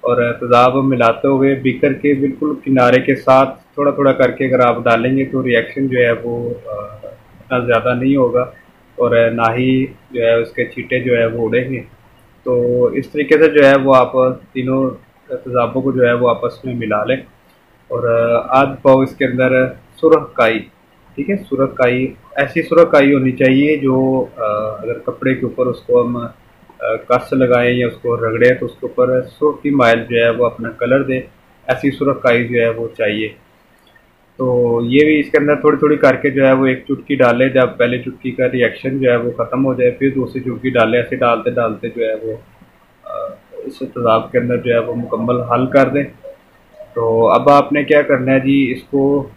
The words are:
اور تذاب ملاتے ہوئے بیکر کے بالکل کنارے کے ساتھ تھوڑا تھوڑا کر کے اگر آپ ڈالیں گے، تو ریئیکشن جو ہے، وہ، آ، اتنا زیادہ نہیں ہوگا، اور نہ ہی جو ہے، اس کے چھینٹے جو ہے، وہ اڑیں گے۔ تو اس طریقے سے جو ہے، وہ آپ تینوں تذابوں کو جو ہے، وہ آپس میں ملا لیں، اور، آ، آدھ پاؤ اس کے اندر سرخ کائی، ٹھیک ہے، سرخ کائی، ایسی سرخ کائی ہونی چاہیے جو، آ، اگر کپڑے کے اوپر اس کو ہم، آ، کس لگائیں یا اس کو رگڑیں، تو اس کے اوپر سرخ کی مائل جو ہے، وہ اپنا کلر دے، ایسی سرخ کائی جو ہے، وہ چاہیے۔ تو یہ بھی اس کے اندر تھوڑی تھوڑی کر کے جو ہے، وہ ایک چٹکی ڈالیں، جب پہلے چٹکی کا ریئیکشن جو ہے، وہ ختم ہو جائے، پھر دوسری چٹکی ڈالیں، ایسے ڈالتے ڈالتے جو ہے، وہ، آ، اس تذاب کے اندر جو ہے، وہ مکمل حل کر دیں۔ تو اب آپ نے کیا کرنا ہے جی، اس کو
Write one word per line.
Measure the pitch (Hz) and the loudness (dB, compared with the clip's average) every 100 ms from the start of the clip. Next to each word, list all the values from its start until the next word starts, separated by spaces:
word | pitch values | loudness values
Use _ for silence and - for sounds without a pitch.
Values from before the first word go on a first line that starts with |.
اور | 123 120 120 | 0 0 0
تذاب | 117 123 120 127 | -4 2 4 4
ملاتے | 131 135 127 117 117 139 | 4 0 2 2 2 0
ہوئے | 135 135 | 2 2
بیکر | 135 131 120 143 | 0 -2 0 -2
کے | 135 143 | 0 0
بالکل | 139 139 135 151 143 | 0 -2 -2 -4 -4
کنارے | - 135 123 127 | -2 2 4 4
کے | 131 135 | 2 -2
ساتھ | - 131 135 - _ | 2 4 2 -4 _
تھوڑا | - 143 | -4 -2
تھوڑا | 139 139 | 0 0
کر | 131 127 | 2 0
کے | 127 135 | 0 -2
اگر | 127 | 2
آپ | 123 117 | 2 2
ڈالیں | 117 113 120 135 | 0 0 2 -2
گے، | |
تو | 131 131 | -2 -4
ریئیکشن | 131 117 117 - 135 | 0 0 -2 -4 -2
جو | 123 | 2
ہے، | 120 113 | 2 0
وہ، | 117 120 120 120 113 | -4 -8 -8 -10 -10
آ، | 104 104 107 | -12 -12 -16
اتنا | - - _ - - 127 | -20 -20 _ -20 -6 -4
زیادہ | 120 117 117 | 0 0 0
نہیں | 123 131 143 | 0 0 2
ہوگا، | 123 123 127 - _ _ _ - | 2 0 -4 -10 _ _ _ -4
اور | 120 120 117 | 0 2 2
نہ | 117 117 120 | 2 0 0
ہی | 127 131 135 - _ | 0 0 -2 -8 _
جو | 123 | -2
ہے، | 113 | 0
اس | 117 113 | 2 0
کے | - | -6
چھینٹے | 117 - 117 127 | -6 -6 -6 -4
جو | 123 120 | 0 0
ہے، | 113 | 0
وہ | 117 113 | -2 -2
اڑیں | 117 127 | -2 -2
گے۔ | 127 - _ _ _ _ _ | -8 -12 _ _ _ _ _
تو | - 123 120 123 | -4 -2 0 0
اس | 123 101 131 | 0 -2 -6
طریقے | 151 139 156 | -6 0 4
سے | 160 | 4
جو | 151 139 | 6 6
ہے، | 139 | 4
وہ | 135 131 | 4 4
آپ | 123 131 127 127 - | 4 2 0 -2 -12
تینوں | 131 127 131 131 - _ _ _ | -8 -4 -2 -4 -6 _ _ _
تذابوں | 127 131 123 117 131 | -12 -4 -2 -2 -2
کو | 131 | -4
جو | 127 123 | 0 2
ہے، | |
وہ | 120 123 | 2 0
آپس | 117 117 - | 0 -4 -8
میں | 131 | -10
ملا | 120 113 107 | -8 -4 -4
لیں، | 107 135 - _ _ _ _ _ _ | -2 -4 -6 _ _ _ _ _ _
اور، | 117 120 | -6 0
آ، | 117 117 117 - 131 | 0 2 0 2 2
آدھ | 139 135 | 2 0
پاؤ | 139 131 | 2 4
اس | 131 - | 2 -2
کے | |
اندر | 131 123 127 127 127 - _ _ | -4 0 0 2 0 -4 _ _
سرخ | 160 156 147 | 2 2 0
کائی، | - 113 113 - _ _ _ _ | 0 0 0 -8 _ _ _ _
ٹھیک | - 143 | -10 -6
ہے، | 196 | -6
سرخ | - 135 135 | -6 -4 -4
کائی، | - 123 127 131 - _ - | 0 0 0 -4 -8 _ -6
ایسی | 139 170 | -4 -4
سرخ | 160 165 170 | 0 4 4
کائی | 156 139 | 6 4
ہونی | 139 131 | 2 0
چاہیے | 127 135 131 147 151 | 2 2 4 2 0
جو، | 135 131 131 131 123 - | 0 0 0 -2 -4 -6
آ، | 110 104 107 | -4 -4 -6
اگر | 104 110 117 | -8 -10 -8
کپڑے | - 117 131 | -8 -6 -4
کے | 127 123 | -2 -4
اوپر | - 127 | -4 -4
اس | 117 | -4
کو | - 123 | 0 2
ہم، | 120 120 | 2 -4
آ، | 117 - _ _ _ - 110 113 - | -8 -14 _ _ _ -10 -6 -6 0
کس | 123 - | -2 0
لگائیں | 135 127 123 123 | 0 2 2 2
یا | 123 120 | 0 -2
اس | - | -4
کو | 120 117 | -6 -4
رگڑیں، | 113 113 120 127 | -4 2 2 2
تو | 120 | -4
اس | |
کے | - 120 | -10 -10
اوپر | - 127 127 | -2 0 0
سرخ | 123 - 151 143 | -4 -2 -2 -2
کی | 143 | -2
مائل | 143 120 117 113 | 2 4 2 0
جو | 117 | 0
ہے، | 117 | 0
وہ | 117 120 | 0 -2
اپنا | - 117 | -2 -12
کلر | 113 120 131 | -6 0 0
دے، | 131 131 127 _ _ _ - | 0 -6 -6 _ _ _ -6
ایسی | 131 143 | -2 -2
سرخ | 135 143 131 | -2 -4 0
کائی | 127 120 120 | 0 0 0
جو | 120 | 0
ہے، | 117 | 0
وہ | 113 113 - | -2 -8 -4
چاہیے۔ | 110 107 107 - _ _ _ _ _ _ _ _ _ _ | -4 -2 -6 -10 _ _ _ _ _ _ _ _ _ _
تو | 131 123 120 117 | -2 0 0 0
یہ | 120 135 | 0 2
بھی | 151 151 | 4 2
اس | 143 | 2
کے | 151 | 0
اندر | 147 | 2
تھوڑی | 143 147 143 | 2 2 2
تھوڑی | 147 147 | 0 2
کر | 139 131 | 2 2
کے | 143 | -2
جو | 135 135 | 0 2
ہے، | |
وہ | 131 135 | 4 2
ایک | 127 - | -2 -6
چٹکی | 131 - | -8 -6
ڈالیں، | 143 123 120 131 | 2 2 2 2
جب | 131 123 - | 2 0 0
پہلے | 120 123 | -2 -2
چٹکی | 123 123 131 | -8 -10 -10
کا | 120 127 | -4 -2
ریئیکشن | 127 117 - 135 135 | 0 -2 -2 -8 -2
جو | 127 | 0
ہے، | 120 | 0
وہ | 120 117 | -2 -6
ختم | 117 123 | -6 -2
ہو | 135 | -2
جائے، | 127 123 | 0 0
پھر | 123 135 | 0 -2
دوسری | 131 120 131 | -2 -6 -6
چٹکی | 123 113 127 | -8 -6 -2
ڈالیں، | 120 110 123 | 0 2 0
ایسے | 117 127 | -2 -2
ڈالتے | 123 117 120 | 0 0 -2
ڈالتے | 120 113 107 120 | -2 -4 -4 -10
جو | 117 | -6
ہے، | 110 110 | -6 -4
وہ، | 113 110 - _ _ _ _ _ | -8 -12 -16 _ _ _ _ _
آ، | 622 622 571 - _ | -14 -12 -12 -14 _
اس | 494 453 - | -16 -16 -12
تذاب | 262 123 117 110 107 | -12 -4 0 0 0
کے | 127 | -4
اندر | 120 120 | -2 -4
جو | 123 | 0
ہے، | 117 | -2
وہ | 113 | -2
مکمل | 117 117 113 113 123 | -6 -6 -4 -2 -2
حل | 117 120 131 | -2 -2 0
کر | 139 135 | 2 2
دیں۔ | 143 139 - - - _ _ _ _ - | 0 -6 -12 -20 -20 _ _ _ _ -14
تو | - 113 113 113 | -6 -2 2 4
اب | 101 135 | 4 6
آپ | 143 143 | 4 4
نے | 143 | -2
کیا | 135 151 | 2 2
کرنا | 143 135 127 | 2 -2 2
ہے | 135 | 0
جی، | 131 139 131 127 | 2 0 0 -4
اس | |
کو | - 139 135 143 139 | -4 -2 0 0 -4